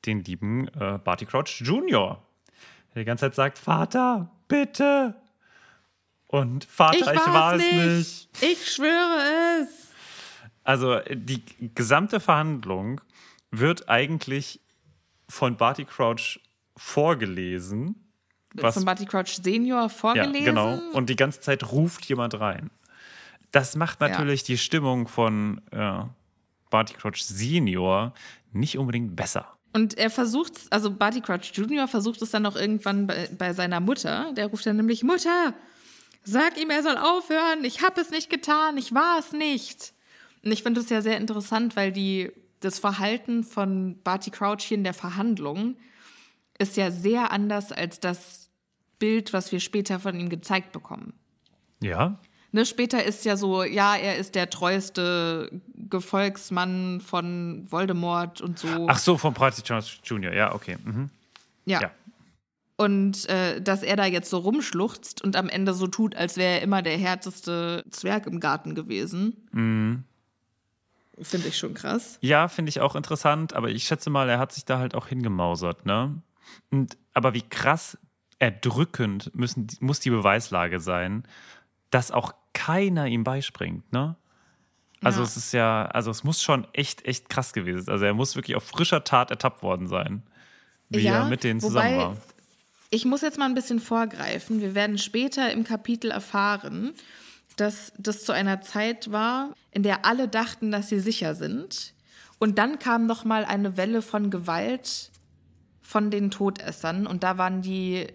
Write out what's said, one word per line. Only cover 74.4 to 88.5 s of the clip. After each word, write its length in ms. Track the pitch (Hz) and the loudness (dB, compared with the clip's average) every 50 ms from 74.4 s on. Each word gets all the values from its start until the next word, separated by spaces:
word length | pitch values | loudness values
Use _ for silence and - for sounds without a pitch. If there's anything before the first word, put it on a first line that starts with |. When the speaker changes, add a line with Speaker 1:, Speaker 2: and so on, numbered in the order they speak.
| 135 135 | 0 -4
Speaker 1:
sich 140 | - - - | -6 -12 -4
da 140 | - 131 127 | -2 -2 0
halt 160 | 127 127 - | 0 -2 -4
auch 120 | 135 - | -6 -6
hingemausert, 800 | - 131 127 120 110 98 90 87 87 87 82 90 85 85 _ - | -4 -4 -2 -2 -2 0 0 0 0 0 0 -2 -4 -4 _ -2
ne? 360 | 95 98 113 127 143 147 165 - _ _ _ _ - - - _ _ | 0 0 0 0 -2 -4 -8 -12 _ _ _ _ -20 -20 -20 _ _
Und, 260 | 147 135 131 - - _ _ _ _ | 0 0 0 -2 -6 _ _ _ _
aber 200 | 127 120 131 110 | 2 2 2 0
wie 100 | 120 - | 0 -8
krass 540 | - - - - 131 151 165 - - - - _ _ _ _ _ _ _ _ | -8 -8 0 2 2 2 2 -2 -10 -14 -16 _ _ _ _ _ _ _ _
erdrückend 920 | 131 117 95 107 - 123 110 123 165 - - - 120 104 98 101 - - - | 2 2 2 0 -2 0 2 2 0 0 0 -2 -2 0 -2 -4 -6 -8 -4
müssen, 320 | - 123 123 - 131 107 107 - - | -2 -2 -2 -2 -6 -6 -6 -6 -4
muss 200 | 131 135 143 - | -2 -2 -2 0
die 100 | - 131 | 0 0
Beweislage 720 | 120 110 98 101 98 113 - - - 90 87 87 85 90 | 0 4 4 4 4 4 0 0 0 0 0 0 -2 -4
sein, 440 | 82 90 90 87 90 92 104 117 123 - - - - - - - _ _ _ _ _ _ | -2 0 0 0 0 -2 -4 -6 -6 -10 -20 -20 -20 -20 -20 -20 _ _ _ _ _ _
dass 200 | - 131 120 - | 0 2 2 2
auch 220 | - 120 - - - _ _ _ _ | 0 -2 -2 -2 -12 _ _ _ _
keiner 540 | - - - 160 185 202 196 180 160 143 | -6 -2 0 2 2 2 2 2 2 0
ihm 160 | 127 120 117 110 | 0 0 0 0
beispringt, 680 | 131 131 139 139 - _ - - 87 87 - - _ - | 0 -2 -2 -4 -8 _ -8 -6 -6 -6 -8 -8 _ -2
ne? 220 | 123 139 156 165 _ _ _ _ _ _ _ _ _ _ _ _ _ _ _ _ _ - | -2 -2 -2 -4 _ _ _ _ _ _ _ _ _ _ _ _ _ _ _ _ _ 0
Also 160 | - 196 - | 2 2 2
Speaker 2:
Ja. 60 | 123 | -2
Speaker 1:
es 120 | 110 - | -2 -4
ist 140 | 123 - - - | -6 -6 -2 0
ja, 320 | 120 113 113 110 110 104 | 2 4 4 2 2 -2
also 240 | - - 120 107 113 | -2 -2 -2 -2 -2
es 120 | 110 - - | -6 -2 -2
muss 180 | 143 160 - | -2 0 0
schon 240 | - - 147 127 110 - - | 2 2 2 0 0 -4 -4
echt, 320 | 139 143 - - - - | -4 -4 -4 -6 -8 -6
echt 240 | 127 127 - _ _ | -6 -6 -6 _ _
krass 240 | - 135 131 - - | -4 -4 -4 -2 -4
gewesen 300 | 107 90 90 90 90 92 | -4 -4 -2 -4 -4 -2
sein. 100 | 92 98 | -2 0
Also 120 | 98 101 | 2 2
er 80 | 101 104 | 2 2
muss 220 | 107 135 135 - | 2 0 -2 -2
wirklich 200 | 131 113 - | -6 -6 -4